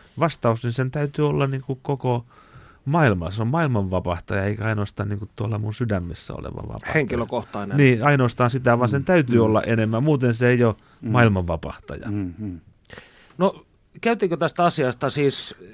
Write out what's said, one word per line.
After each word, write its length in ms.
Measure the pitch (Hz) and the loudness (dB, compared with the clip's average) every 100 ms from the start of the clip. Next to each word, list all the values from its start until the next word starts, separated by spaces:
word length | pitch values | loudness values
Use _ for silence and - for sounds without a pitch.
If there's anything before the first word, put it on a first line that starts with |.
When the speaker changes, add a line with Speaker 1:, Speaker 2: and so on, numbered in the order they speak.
| - - | -16 -4
Speaker 1:
vastaus, 440 | 160 - 120 113 | -2 0 0 0
niin 100 | 120 | -2
sen 180 | 117 131 | -4 -4
täytyy 360 | 147 143 147 147 | -4 -4 -2 0
olla 180 | 147 139 | 0 -2
niinku 320 | 135 - 131 | -4 -6 -8
koko 440 | - 135 127 120 - - _ - - _ | -6 -4 -2 -2 -6 -18 _ -20 -20 _
maailma. 460 | 135 165 139 92 82 | -2 2 2 2 -2
Se 120 | 104 | -4
on 60 | 113 | -2
maailman 420 | 160 151 113 95 | 0 0 0 0
vapahtaja, 540 | 92 85 85 - 101 | -2 -2 -6 -4 -2
eikä 200 | 101 104 | -2 -2
ainoastaan 440 | 110 107 101 - 101 | -2 -2 -4 -6 -6
niinku 200 | 101 104 - | -6 -8 -8
tuolla 220 | 107 104 | -4 -4
mun 160 | 107 | -4
sydämessä 600 | 107 117 98 85 85 - | -4 -2 -2 -4 -10 -12
oleva 280 | - - - | -12 -10 -10
vapahtaja. 300 | - - - | -10 -10 -4
Speaker 2:
Henkilökohtainen. 840 | 156 123 123 113 123 - 104 101 139 | -2 0 -2 -4 -6 -6 -8 -2 4
Speaker 1:
Niin, 280 | 135 117 | 6 6
ainoastaan 460 | 139 139 123 - 120 | 4 4 2 2 0
sitä, 280 | 127 127 117 | 2 2 2
vaan 100 | 120 | 2
sen 120 | 139 | 0
Speaker 3:
Mm. 40 | |
Speaker 1:
täytyy 320 | 156 180 123 120 | 2 2 4 4
Speaker 3:
Mm. 60 | |
Speaker 1:
olla 180 | 107 107 | 4 2
enemmän. 400 | - 113 110 113 | 2 0 2 2
Muuten 320 | 151 143 123 | 2 2 2
se 140 | 117 123 | 2 2
ei 160 | 123 | 4
ole 100 | 117 104 _ _ | 4 0 _ _
Speaker 3:
Mm. 80 | 113 | 0
Speaker 1:
maailman 360 | 123 117 95 85 | 4 4 4 0
vapahtaja. 640 | 82 71 - - - 104 | -4 -6 -12 -14 -12 -6
Speaker 3:
Mm, 240 | 101 92 85 | -6 -6 -8
mm. 220 | 107 85 - _ - - - - _ - | -10 -12 -16 _ -20 -20 -20 -20 _ -2
Speaker 2:
No, 260 | 190 156 - _ _ - | -2 -2 -14 _ _ -4
käytiinkö 360 | 226 233 190 160 | -2 0 -2 0
tästä 280 | 156 - | -2 0
asiasta 460 | 175 160 127 120 135 | 0 2 -2 -2 -2
siis 440 | 147 139 - - - 92 | 0 0 0 -6 -12 -16